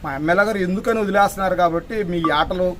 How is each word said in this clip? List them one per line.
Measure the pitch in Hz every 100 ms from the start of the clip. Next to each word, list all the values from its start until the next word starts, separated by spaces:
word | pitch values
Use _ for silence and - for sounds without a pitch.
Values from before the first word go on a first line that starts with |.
మా | 160 139
ఎమ్మెల్యే | 156 180 208
గారు | 202
ఎందుకని | 180 190 240 226
వదిలేస్తున్నారు | 202 202 202 190 190 185
కాబట్టి | 175 170 170 226
మీ | 185 175 160
ఆటలు | 147 165 185 180